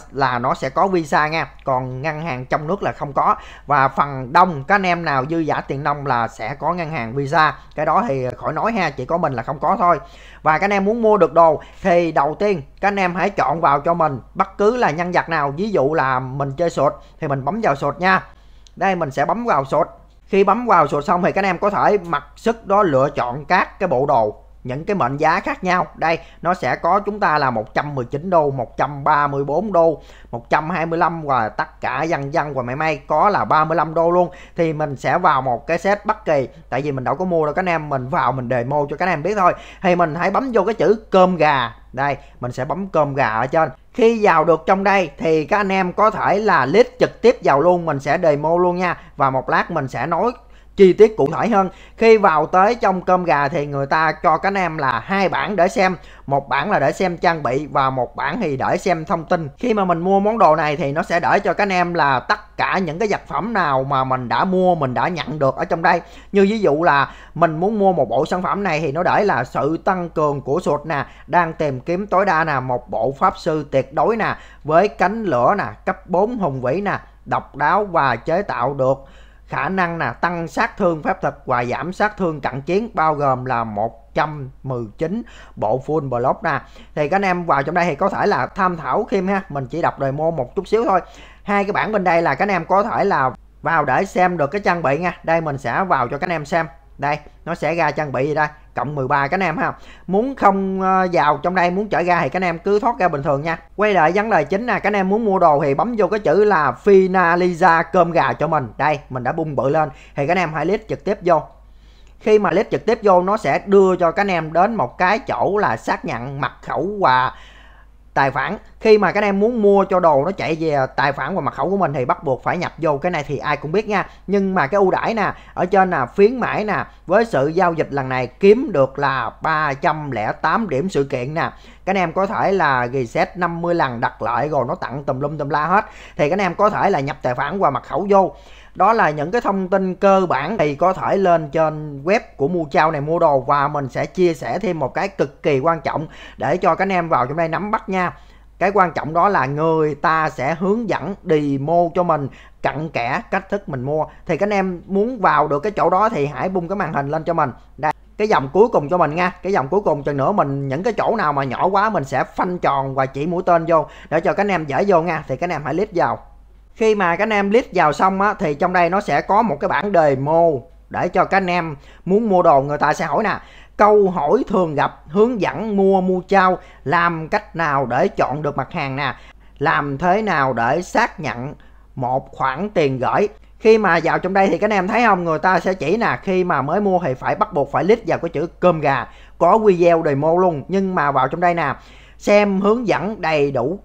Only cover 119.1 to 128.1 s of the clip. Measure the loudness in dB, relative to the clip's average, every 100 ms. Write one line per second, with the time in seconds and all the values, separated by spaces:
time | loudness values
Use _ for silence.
119.1 | 0 0 0 0 2 4 4 4 2 4
120.1 | 4 2 -4 -4 -2 0 0 0 0 -2
121.1 | -2 -4 -4 -4 -4 -2 0 0 -2 -2
122.1 | -2 -2 -4 -2 -4 -6 -4 -2 -2 -2
123.1 | -4 -4 -6 -4 -4 -2 -4 -2 -4 -4
124.1 | -10 -2 0 0 0 0 2 2 2 -2
125.1 | -2 -4 -4 -12 -6 0 2 2 0 -2
126.1 | 4 4 4 -2 -2 -2 -4 -6 -12 0
127.1 | 0 2 0 0 2 0 0 -4 -4 -4